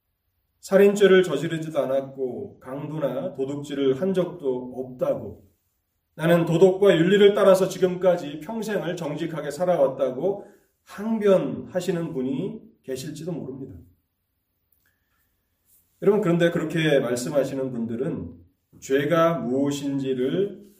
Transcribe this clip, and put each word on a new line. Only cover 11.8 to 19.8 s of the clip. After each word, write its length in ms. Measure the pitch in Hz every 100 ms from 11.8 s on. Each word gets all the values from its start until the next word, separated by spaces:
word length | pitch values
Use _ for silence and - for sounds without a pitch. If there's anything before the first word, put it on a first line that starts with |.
| 185 170 160
분이 500 | 156 135 151 202 - - _
계실지도 480 | - 131 151 - 165
모릅니다. 420 | 147 127 127 - 87 - _ _ _ _ _ _ _ _ _ _ _ _ _ _ _ _ _ _ _ _ _
여러분, 180 | 175 208
그런데 300 | 175 170 170
그렇게 500 | 165 160 170 156 139
말씀하시는 720 | 120 123 - 147 131 135 131
분들은 720 | 117 117 117 131 95 85 - _ _ _ _
죄가 580 | - 135 147 165 165 160
무엇인지를 1400 | 117 135 143 143